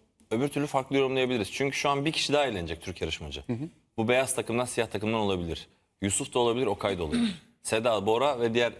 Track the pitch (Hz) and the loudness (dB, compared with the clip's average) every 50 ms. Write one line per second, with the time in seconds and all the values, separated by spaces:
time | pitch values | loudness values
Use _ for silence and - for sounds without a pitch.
0 | _ _ _ _ _ - 110 117 139 143 - 139 147 147 - 135 131 - 135 139 | _ _ _ _ _ -4 -2 0 0 0 0 -2 -2 0 0 -2 0 2 2 2
1 | 135 131 131 131 131 123 127 117 98 - - - 135 139 - - - 147 143 139 | 2 4 2 2 2 2 2 0 0 -2 -2 -2 -2 -2 0 0 0 2 2 2
2 | 143 160 156 - - - 139 147 143 131 107 92 85 80 85 82 - 95 90 - | 0 0 0 0 0 2 2 2 2 2 0 -2 -4 -4 -6 -8 -8 -10 -6 -6
3 | 87 80 - - 78 73 69 73 69 - 123 113 147 170 - _ _ _ - - | -4 -4 -4 -6 -8 -10 -10 -10 -6 -6 -6 -6 -6 -10 -14 _ _ _ -4 -2
4 | 110 113 123 131 135 123 - - 110 - 117 120 123 117 - 123 113 110 - 101 | 2 4 4 2 2 0 -2 -4 -2 -2 -2 -2 -2 -2 -2 -2 -2 -2 -2 -4
5 | 104 110 113 110 107 98 95 90 85 82 78 78 - - _ _ _ _ _ - | -2 0 0 0 0 0 0 0 -2 -4 -6 -8 -10 -18 _ _ _ _ _ -4
6 | 98 101 - - 139 - - 131 120 117 113 123 131 104 101 - - 104 98 87 | -2 -2 0 -2 -4 -2 2 2 2 4 2 2 0 0 -2 0 -2 -2 -2 -2
7 | 85 76 - 240 233 214 180 80 - _ _ _ - - 110 113 113 123 110 101 | -2 -2 0 0 0 0 -2 -6 -14 _ _ _ -4 -2 0 2 2 2 2 2
8 | 98 107 110 117 131 147 139 120 120 117 113 120 120 113 110 | 2 2 2 4 2 2 2 2 0 2 4 2 2 2 -2